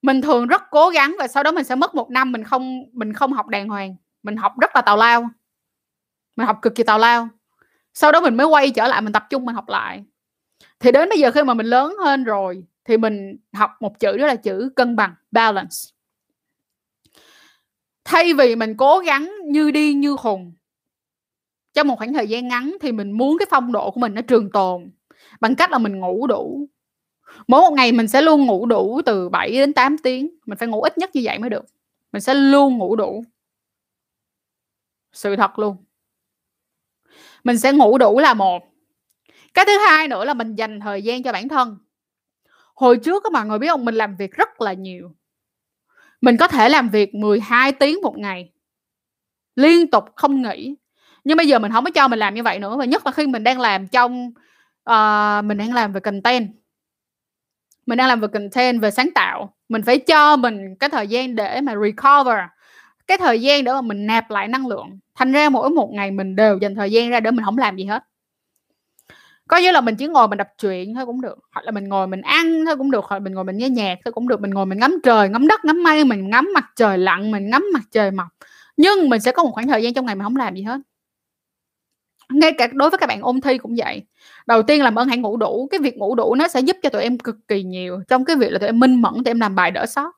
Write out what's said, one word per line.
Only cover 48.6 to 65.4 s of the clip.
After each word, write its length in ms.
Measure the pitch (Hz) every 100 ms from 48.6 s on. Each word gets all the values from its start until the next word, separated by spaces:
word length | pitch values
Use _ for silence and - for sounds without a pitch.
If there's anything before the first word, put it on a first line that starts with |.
| _ _ _ _ _ _ _ _ _ -
liên 360 | 294 339 320
tục 140 | 214 208 -
không 260 | 294 277
nghỉ. 340 | 233 - 240 294 _ _ _ _
Nhưng 140 | 277 320
bây 100 | 320
giờ 120 | 254
mình 120 | 214
không 120 | 226
có 80 | 285
cho 160 | 320 269
mình 120 | 226
làm 160 | 208 208
như 80 |
vậy 160 | 233 185
nữa. 180 | 202 247
Và 80 | 254
nhất 200 | 359 285
là 60 |
khi 160 | 262 302
mình 160 | 247
đang 160 | 220 254
làm 280 | 240 196 190
trong, 440 | 254 247 247 247 233 _ _ _ _
ờ, 580 | - 226 214 208 208 208 208
mình 120 | 208
đang 160 | 214
làm 200 | 247 214
về 60 | 196
content. 480 | 202 202 226 254 208 - _ _ _ _ _ _ _ _ _ _ _ _ -
Mình 120 | 233
đang 100 | 262
làm 120 | 240
về 80 | 214
content, 480 | 208 202 254 247 240
về 100 | 214
sáng 180 | 208 285 359
tạo. 380 | 185 - 202 _ _
Mình 120 | 226
phải 180 | 220 254
cho 360 | 262 311 294 294
mình 400 | 240 208 196 190
cái 100 | 277
thời 180 | 285 208
gian 280 | 233 262 226
để 260 | 202 247
mà 120 | 277 208
recover. 540 | 208 214 277 285 254 220 175 _ _ _ _ _ -
Cái 100 | 370
thời 240 | 349 233
gian 220 | 262 285
để 100 | 247
mà 80 | 269
mình 240 | 240 202 208
nạp 260 | 226 226
lại 160 | 208 202
năng 200 | 254 262
lượng. 320 | 202 185 196 _ -
Thành 160 | 262
ra 180 | 277